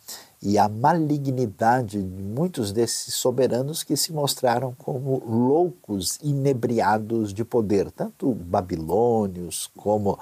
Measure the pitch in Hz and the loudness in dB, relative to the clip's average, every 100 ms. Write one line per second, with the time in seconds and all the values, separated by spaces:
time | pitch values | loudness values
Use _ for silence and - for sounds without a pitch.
0 | - - - _ 101 101 104 107 139 170 | -16 -20 -20 _ 0 4 2 2 2 4
1 | 151 147 139 127 120 98 113 127 113 101 | 2 0 0 0 -2 2 2 4 2 -4
2 | 92 92 98 113 180 175 104 101 117 - | -6 -6 -6 -2 -2 -2 -2 0 0 -2
3 | - - 135 123 123 117 139 160 - 147 | -6 -2 0 2 2 2 -2 -6 -4 -2
4 | - 156 143 - 127 120 131 123 - 127 | -2 -2 -2 0 0 2 -2 -6 -6 -4
5 | 139 131 113 113 123 151 175 - - 101 | -2 -2 0 2 4 4 2 -2 -6 -4
6 | 87 - 147 139 135 127 120 113 95 107 | -4 -4 -2 0 2 0 0 2 2 2
7 | 107 117 107 98 113 120 104 98 85 - | 0 -2 -2 -4 -2 0 2 2 0 -4
8 | 214 - - 101 87 101 90 82 80 95 | -8 -4 -2 -2 -2 -2 -2 -4 0 2
9 | 120 113 101 90 87 - - - 101 107 | 4 2 0 -4 -8 -8 -10 -6 0 0
10 | 101 92 | 0 -2